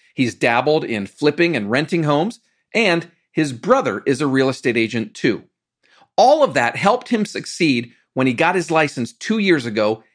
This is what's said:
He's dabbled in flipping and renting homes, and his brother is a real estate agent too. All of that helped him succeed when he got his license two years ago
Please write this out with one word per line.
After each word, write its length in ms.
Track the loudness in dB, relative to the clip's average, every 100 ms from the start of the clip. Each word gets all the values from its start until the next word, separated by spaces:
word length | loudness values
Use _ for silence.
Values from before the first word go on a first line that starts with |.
| _
He's 220 | -2 -2
dabbled 500 | 0 0 2 2 0
in 220 | 0 -6 -6
flipping 500 | -6 -4 0 0 -2
and 140 | -2
renting 320 | -2 -2 -2
homes, 380 | 0 0 -2 -6 _ _ _
and 360 | -2 0 0 -4 _ _
his 220 | -4 -2
brother 480 | -2 0 0 0 -2
is 160 | -2 -2
a 60 | 0
real 240 | 0 0
estate 260 | 0 -2 -2
agent 380 | -2 -4 -8
too. 300 | -2 -2 -2 -8 _ _ _ _ _ _
All 300 | 2 4 6
of 80 | 2
that 240 | 2 0 0
helped 320 | 0 0 0
him 160 | -2
succeed 720 | -2 -6 -10 -2 0 0 -4 _ _
when 140 | -2 0
he 80 |
got 200 | 2 2
his 160 | 0 0
license 440 | 0 0 -2 -8
two 240 | -8 -4 0
years 260 | 2 2
ago 400 | 0 0 0 0 _